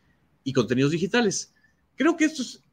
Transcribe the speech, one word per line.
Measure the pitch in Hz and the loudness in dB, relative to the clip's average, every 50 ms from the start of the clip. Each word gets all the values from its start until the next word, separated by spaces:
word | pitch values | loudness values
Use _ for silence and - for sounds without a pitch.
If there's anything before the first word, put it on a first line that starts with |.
| _ _ _ _ _ _ _ _ - | _ _ _ _ _ _ _ _ -8
y | 135 | -4
contenidos | 131 131 110 110 123 127 139 143 | 0 0 0 0 2 0 0 0
digitales. | 170 156 190 180 - 247 233 196 - - - - _ _ _ _ _ _ _ _ _ | 0 -2 -2 0 0 2 2 2 0 -2 -8 -12 _ _ _ _ _ _ _ _ _
Creo | - 262 330 339 | 0 0 2 2
que | 330 311 | 2 0
estos | 302 311 - 240 - - - _ _ | -2 -2 -4 -10 -10 -12 -20 _ _